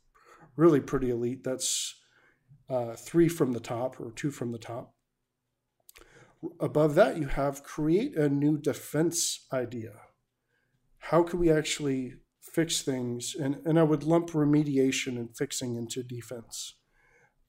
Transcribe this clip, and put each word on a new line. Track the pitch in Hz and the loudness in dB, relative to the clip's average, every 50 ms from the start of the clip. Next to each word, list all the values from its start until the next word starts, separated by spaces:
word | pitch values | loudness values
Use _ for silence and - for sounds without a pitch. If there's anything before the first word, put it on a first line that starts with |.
| _ _ _ _ _ _ - - - - _ | _ _ _ _ _ _ -20 -20 -20 -12 _
really | - 156 170 160 135 | 4 6 6 6 6
pretty | 135 - 143 135 127 123 | 4 0 -2 0 0 0
elite. | 120 117 120 120 131 135 - | 0 0 -2 -2 -4 -4 -4
That's, | 127 131 127 - - - - - - - - _ _ _ _ _ _ _ _ _ _ - _ _ - | -6 -4 -4 -2 -4 -2 -4 -4 -8 -10 -14 _ _ _ _ _ _ _ _ _ _ -20 _ _ -4
uh, | 135 123 120 117 117 | -4 -4 -2 -4 -8
three | - - - - 170 170 156 | -10 -12 0 4 4 4 4
from | 165 - 147 127 120 | 4 2 0 0 0
the | 117 | -4
top | 110 - 123 113 127 127 - - | -4 -6 -4 -4 -4 -4 -6 -8
or | - 120 | -12 -12
two | 110 - - 147 | -10 -6 -6 -6
from | 135 - 127 120 | -4 -4 -6 -6
the | 120 113 | -6 -8
top. | - - 113 123 - - _ _ _ _ _ _ _ _ _ _ _ _ _ _ _ _ _ _ _ - _ - - _ - - - _ _ _ - - - - | -10 -10 -12 -12 -12 -14 _ _ _ _ _ _ _ _ _ _ _ _ _ _ _ _ _ _ _ -20 _ -20 -20 _ -20 -20 -20 _ _ _ -14 -14 -6 -4
Above | 160 131 127 147 156 156 143 | -4 0 2 2 2 4 6
that, | 175 220 262 - 170 | 6 6 6 4 -2
you | 151 135 | -2 -2
have | - - - - - - - | 0 0 0 -2 -2 -4 -10
create | - - - 151 156 165 202 254 294 - | -12 -6 -2 2 2 2 2 2 0 0
a | 160 147 147 | 0 2 2
new | 139 143 143 147 156 147 | 2 4 4 2 2 2
defense | 139 143 120 - - - - 147 165 170 165 - - - - - - _ 135 | 0 -2 -4 -4 -8 -4 -2 0 0 2 0 0 -2 -4 -4 -8 -8 _ -4
idea. | 131 123 107 120 120 110 107 107 - - - _ _ _ _ _ _ _ _ _ _ _ _ _ _ _ _ _ _ | -4 -4 -4 -6 -10 -10 -10 -14 -18 -20 -20 _ _ _ _ _ _ _ _ _ _ _ _ _ _ _ _ _ _
How | - - 156 165 170 | -4 2 2 2 2
can | 170 - 175 | 2 0 2
we | 175 165 | 4 4
actually | 156 156 156 - - - 151 139 135 131 127 123 - - _ _ _ _ | 4 4 2 -2 -4 -2 -2 -2 -2 -2 -2 -6 -10 -16 _ _ _ _
fix | - - - 170 160 160 - - | -20 -6 -2 -2 0 0 -2 -4
things? | - 147 131 127 123 120 120 120 120 - - | -2 -2 -4 -2 -4 -4 -4 -6 -8 -8 -6
And, | - 143 135 143 - - | -4 -4 -4 -4 -4 -2
and | 165 156 165 | 2 4 4
I | 165 | 4
would | 156 156 143 143 | 4 4 0 2
lump | 156 165 170 170 170 | 2 2 2 2 0
remediation | - 151 147 147 147 151 151 147 135 135 135 135 131 - - 135 123 120 | 0 0 2 4 4 4 2 2 2 2 2 2 2 0 -4 -4 -6 -6
and | 120 117 - | -8 -8 -6
fixing | - 143 - - - 131 123 117 | -8 -6 -6 -6 -6 -6 -6 -6
into | 113 117 113 - 135 127 | -6 -6 -8 -8 -10 -8
defense. | 123 123 120 110 - 127 117 113 - - - - - - _ _ _ _ _ _ _ _ _ _ _ _ _ _ | -8 -10 -12 -12 -12 -14 -14 -14 -14 -14 -14 -14 -14 -16 _ _ _ _ _ _ _ _ _ _ _ _ _ _